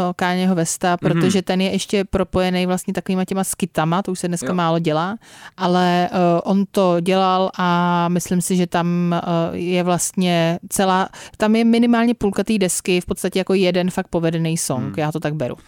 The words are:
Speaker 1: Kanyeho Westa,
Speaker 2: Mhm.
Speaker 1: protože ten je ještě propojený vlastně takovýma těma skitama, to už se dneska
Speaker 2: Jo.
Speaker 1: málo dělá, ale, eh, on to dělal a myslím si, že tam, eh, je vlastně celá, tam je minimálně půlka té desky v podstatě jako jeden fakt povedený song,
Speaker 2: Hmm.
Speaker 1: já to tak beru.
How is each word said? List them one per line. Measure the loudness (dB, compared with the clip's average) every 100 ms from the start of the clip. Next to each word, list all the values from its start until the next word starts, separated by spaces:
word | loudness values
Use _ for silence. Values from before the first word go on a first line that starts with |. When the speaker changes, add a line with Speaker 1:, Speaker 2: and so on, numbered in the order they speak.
| -2 -2
Speaker 1:
Kanyeho | -2 0 2
Westa, | 2 0 -2 0
Speaker 2:
Mhm. | 0
Speaker 1:
protože | 0 2 2 0
ten | 0 0
je | 0
ještě | -2 -2 -2
propojený | 0 -2 -2 0 0 0 0
vlastně | -2 -4
takovýma | -6 -2 -2
těma | -2 -4
skitama, | -4 -4 -4 0 0 0
to | -2
už | -4
se | -4
dneska | -4 -4
Speaker 2:
Jo. |
Speaker 1:
málo | -2 0 0
dělá, | 0 0 -2 -6 -14 -20 -20 -4
ale, | 0 2 2 2 0
eh, | 2 2 2
on | 2 0 0
to | 2 2 2
dělal | 2 2 2 2 0 0
a | 0 2 2 2 0
myslím | 0 0 -2
si, | 0 0
že | 0
tam, | 0 0 0 0
eh, | -2 0 -2 -2 -4
je | -2 0
vlastně | 0 0 -2 -2 0 2 0 -2 -6
celá, | -2 2 2 -2 -8 -16 -2
tam | 2 4
je |
minimálně | 4 4 4 4 2
půlka | 0 -2 -2
té | 0 0
desky | 0 -2 0 -2
v | -2
podstatě | -4 -2 -2
jako | 0
jeden | 2 2 2 0
fakt | -2 -4
povedený | -2 0 0 -2 -2
song, | -2 -4
Speaker 2:
Hmm. | -4 -4
Speaker 1:
já | -4
to | -2
tak | -4
beru. | -4 -6 -8